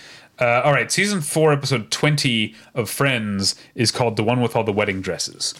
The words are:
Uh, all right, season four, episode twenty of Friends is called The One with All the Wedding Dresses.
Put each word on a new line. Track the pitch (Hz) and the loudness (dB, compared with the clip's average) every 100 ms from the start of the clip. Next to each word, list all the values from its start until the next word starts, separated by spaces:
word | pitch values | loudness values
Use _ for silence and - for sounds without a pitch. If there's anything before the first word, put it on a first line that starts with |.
| - - - - | -16 -20 -20 -2
Uh, | 123 120 | 2 4
all | 135 | 4
right, | 139 113 | 2 0
season | - 202 202 | 0 0 -2
four, | 147 160 156 | -2 2 2
episode | 143 139 131 101 | 2 0 -4 -2
twenty | - 151 151 135 117 107 - - | -2 0 2 2 0 -2 -6 -8
of | - 107 | -6 -4
Friends | - 139 127 107 101 95 - - | 0 0 0 -2 -2 -2 -4 -10
is | - 113 | -2 -2
called | - 120 107 | 0 0 0
The | |
One | 110 123 | 0 2
with | 117 120 | 0 0
All | |
the | 110 | 0
Wedding | 101 104 95 | 0 0 -2
Dresses. | 92 80 - - - - | -6 -6 -8 -8 -8 -8